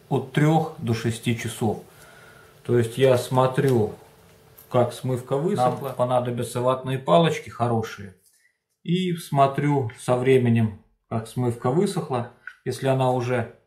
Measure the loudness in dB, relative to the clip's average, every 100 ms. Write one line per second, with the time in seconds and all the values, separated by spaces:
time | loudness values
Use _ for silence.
0 | -4 -4 0 2 4 4 0 -6 -4 -2
1 | -2 -2 -2 -2 -4 -4 -2 -2 -10 -20
2 | -20 -20 -20 -20 -20 _ 0 0 2 2
3 | 4 4 2 2 2 2 2 2 0 -6
4 | -20 _ -20 -20 _ -20 -2 0 0 -2
5 | -6 -6 -4 -4 -2 0 0 0 -8 -4
6 | 0 0 -2 -6 -6 -2 0 0 -4 -6
7 | 2 4 4 -2 -10 -4 0 0 -2 -10
8 | -16 -20 _ _ _ _ _ _ -2 -2
9 | -2 -4 -4 2 2 2 0 0 -2 -8
10 | -2 0 4 4 6 4 2 -2 _ _
11 | -8 -8 -6 -4 -2 -2 0 2 2 -2
12 | -4 -6 -6 _ -20 -10 -8 -4 0 2
13 | 2 0 -2 -4 -4 -12